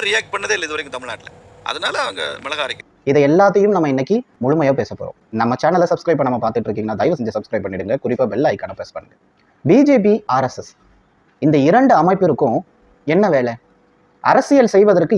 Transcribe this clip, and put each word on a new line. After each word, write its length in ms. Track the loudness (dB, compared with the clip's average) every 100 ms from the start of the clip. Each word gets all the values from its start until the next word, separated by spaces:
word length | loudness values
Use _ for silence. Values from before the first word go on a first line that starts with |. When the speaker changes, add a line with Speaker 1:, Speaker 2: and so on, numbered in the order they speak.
| 0
Speaker 1:
ரியாக்ட் 240 | -2 -2
பண்ணதே 220 | -6 -4 -4
இல்லை 120 | -4
இது 80 | -8
வரைக்கும் 200 | -8 -10
தமிழ்நாட்டுல. 340 | -10 -14 -16 -20 -20 -14 -10
அதனால 240 | -6 -4 -4
அவங்க 180 | -6 -6 -10 -10 -10
மிளகா 180 | -8 -8
அரைக்கும். 220 | -10 -18 _ -2
Speaker 2:
இதை 120 | 2 4
எல்லாத்தையும் 460 | 4 4 4 2 2
நம்ம 120 | 0
இன்னைக்கு 240 | -2 -2 -4 -4 -6 -2
முழுமையா 300 | 0 2 0
பேச 100 | -4 -8
போறோம். 180 | -14 -14 _ -2
நம்ம 160 | -2 0
சேனலை 260 | 0 2 0
சப்ஸ்கிரைப் 280 | -2 -2 0
பண்ணாம 180 | 0 -2 -2
பார்த்துட்டு 220 | -4 -4
இருக்கீங்கன்னா 300 | -4 -4 -2
தயவு 160 | 0 0
செஞ்சு 160 | -4 -6
சப்ஸ்கிரைப் 280 | -6 -6 -4
பண்ணிடுங்க, 320 | -6 -4 -4 -2
குறிப்பா 220 | -2 -2 -2
பெல் 140 | -2
ஐகானை 240 | -2 -8 -12
பிரஸ் 180 | -14 -16
பண்ணுங்க. 200 | -18 _ _ _ _ _ 2
பி 140 | 4 4
ஜே 80 | 2 2
பி, 100 | 0 -2 -2
ஆர் 100 | -4
எஸ் 120 | -6
எஸ், 80 | -18 _ _ _ _ _ _ -4
இந்த 160 | 2 4 4
இரண்டு 240 | 4 4 4
அமைப்பிற்கும் 560 | 2 2 0 0 0 -2 -6 _ _ _ -2
என்ன 180 | 0 2 2
வேலை? 200 | -2 -6 _ _ _ _ _ _
அரசியல் 500 | 0 2 4 4 4 4
செய்வதற்கு 400 | 4 4 2